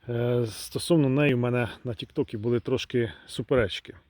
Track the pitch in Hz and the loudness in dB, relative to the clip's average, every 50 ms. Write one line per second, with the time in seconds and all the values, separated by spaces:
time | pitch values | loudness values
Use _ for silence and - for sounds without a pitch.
0 | _ - 120 117 120 120 123 120 120 110 101 - - - - 131 - - 175 165 | _ -4 -2 0 2 2 2 2 0 -2 -4 -10 -14 -8 -8 -8 0 2 4 4
1 | 143 131 131 143 147 143 127 120 120 123 123 123 120 - - - _ 123 113 - | 4 4 4 4 4 4 2 2 0 0 0 0 -2 -2 -6 -10 _ -8 -8 -8
2 | - - - - 139 - - 110 104 120 120 120 - - 131 127 - - - 123 | -10 -8 -4 -4 -4 -4 -4 -6 -2 0 0 0 0 0 -2 -2 -2 -2 0 0
3 | 120 104 85 - - - - - 123 - 143 127 113 92 - - _ - - - | 0 0 -4 -12 -18 -12 -8 -8 -2 0 2 2 2 0 -2 -8 _ -14 -20 -20
4 | _ _ | _ _